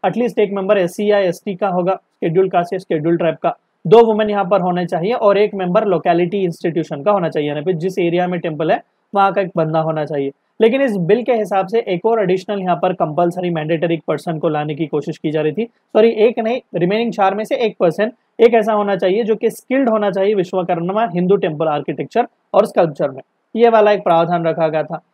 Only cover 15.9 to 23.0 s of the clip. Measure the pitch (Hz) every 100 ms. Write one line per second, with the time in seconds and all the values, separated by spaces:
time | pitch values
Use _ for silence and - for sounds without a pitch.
15.9 | 220 226 220 220 233 220 247 _ 185 175
16.9 | 214 233 208 190 202 220 277 220 - 180
17.9 | 160 214 - _ - 233 226 214 214 202
18.9 | 190 190 202 220 214 226 - _ 262 254
19.9 | 220 208 190 196 208 175 185 180 170 170
20.9 | 202 214 170 180 202 185 151 160 147 -
21.9 | 143 139 226 240 _ _ 170 214 - 170
22.9 | 139